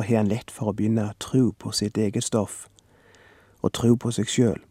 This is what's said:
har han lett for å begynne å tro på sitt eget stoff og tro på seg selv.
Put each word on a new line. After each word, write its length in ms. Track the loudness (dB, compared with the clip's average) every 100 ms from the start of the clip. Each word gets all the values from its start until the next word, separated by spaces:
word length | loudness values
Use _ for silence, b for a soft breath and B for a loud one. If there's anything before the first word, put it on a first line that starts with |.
| 6
har 160 | 2
han 80 | 2
lett 240 | 0 -6
for 160 | -6 -4
å 80 | 0
begynne 320 | 0 0 -2
å 80 | -6
tro 300 | -2 2 2 -2
på 160 | -6
sitt 240 | -4 -2 0
eget 320 | -2 -2 -2
stoff 380 | -2 -2 -8 -20 b b b b b b b b b -4
og 80 |
tro 220 | 2 4 4
på 160 | 2
seg 160 | -2 0
selv. 320 | 2 2 0 -8